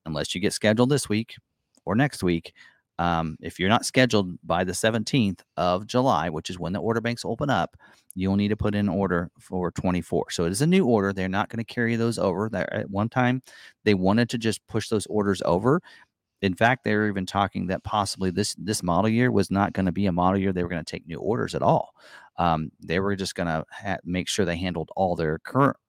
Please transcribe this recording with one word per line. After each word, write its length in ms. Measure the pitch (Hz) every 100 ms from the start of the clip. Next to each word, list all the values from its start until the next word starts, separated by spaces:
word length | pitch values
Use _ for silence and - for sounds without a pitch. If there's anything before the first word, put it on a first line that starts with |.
unless 320 | 85 76 76 90
you 40 |
get 120 | 98
scheduled 380 | - 107 113 127
this 180 | 143 -
week 260 | 107 113 - _ _ _ _
or 120 | - 104
next 260 | 143 -
week, 300 | 90 82 - - - _ _ -
um, 380 | 87 82 82 78
if 180 | - -
you're 100 | 90
not 180 | 120 -
scheduled 520 | 131 127 107 92 85 82
by 160 | 85
the 120 | 92
seventeenth 680 | 85 110 113 107 143 104 87 _ -
of 300 | 90 90 107
July, 420 | 123 131 85 85
which 200 | 78 -
is 100 | 90
when 120 | 82
the 80 | 92
order 200 | 95 113
banks 240 | 117 120
open 260 | 82 117 147
up, 260 | 104 80 - - _ _
you'll 220 | 95 95 98
need 120 | 101
to 80 | 104
put 180 | 107
in 140 | 104 101
an 60 |
order 360 | 90 95 87 87 -
for 320 | - 92 87
twenty-four. 600 | - 92 90 85 85 -
So 140 | -
it 60 | 85
is 120 | 101
a 40 | 156
new 200 | 185 143
order. 260 | 110 98
They're 160 | 95 92
not 220 | 98 -
gonna 140 | 113
carry 300 | 110 - 117 117
those 220 | 117 104
over. 300 | 95 87 110
They're, 240 | 95 -
at 160 | 104 101
one 180 | 98 110
time, 340 | 131 123 127 - - - _
they 100 | 107
wanted 340 | 98 92 110 120
to 80 | 120
just 280 | 113 98 -
push 220 | 113 -
those 180 | 107 -
orders 340 | 104 101 92
over. 360 | - 87 113 170 - - _ _ _ _
In 120 | 98
fact, 300 | 90 113 127
they 100 | 110
were 140 | 104 107
even 160 | 98
talking 420 | 95 98 98 95 90
that 140 | 92
possibly 480 | - 107 98 - 95
this, 240 | 87 104 -
this 240 | 90 107
model 260 | 87 87 110
year 220 | 113 123
was 180 | 104 92
not 220 | 95 98
gonna 180 | - 95
be 140 | 82 101
a 60 |
model 260 | 87 90 98
year. 140 | 98
They 100 | 90
were 60 | 87
gonna 160 | 85
take 220 | 78 - -
new 120 | 82
orders 360 | - 113 -
at 80 | -
all. 320 | 78 160 - _ - - - -
Um, 320 | 87 80 78 -
they 220 | - 85
were 160 | 98 98
just 180 | 92
gonna 300 | - 85 80 -
ha-, 260 | - 101 92
make 240 | - 90 85
sure 160 | -
they 120 | 87 85
handled 340 | 92 82 78 -
all 200 | 95 85
their 220 | 80 80
current, 380 | - 131 139 -